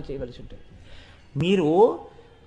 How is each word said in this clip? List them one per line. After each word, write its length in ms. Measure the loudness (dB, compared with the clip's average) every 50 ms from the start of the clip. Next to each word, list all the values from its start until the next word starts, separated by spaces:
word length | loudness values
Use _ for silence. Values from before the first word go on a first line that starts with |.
| -8 -10
చేయవలసి 300 | -10 -10 -10 -10 -12 -14
ఉంటుంది." 220 | -18 -18 -18 -20 -20 -20 -20 -20 -20 -20 -20 -20 -20 -20 -20 -20 -20 -10 -6 -2 0
మీరు 540 | 2 2 2 4 4 4 6 6 4 4 0 -10 -16 -20 -20 -20 -20 -20 -14 -8